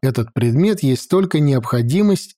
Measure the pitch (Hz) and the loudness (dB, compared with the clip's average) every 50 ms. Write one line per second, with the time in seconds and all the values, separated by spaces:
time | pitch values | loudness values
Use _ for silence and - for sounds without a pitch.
0 | - 135 123 123 110 - - - 120 117 117 143 185 214 208 - - 135 127 - | -4 -4 -2 -2 -4 -4 -4 -2 -2 0 2 2 2 0 0 0 0 0 0 -2
1 | - - 180 190 196 185 - 156 151 143 139 127 113 - - 120 117 120 143 190 | -2 -2 0 0 0 0 0 0 2 2 2 0 -2 -2 -2 -2 0 0 0 2
2 | 208 208 196 - - - - | 2 2 0 0 -4 -8 -12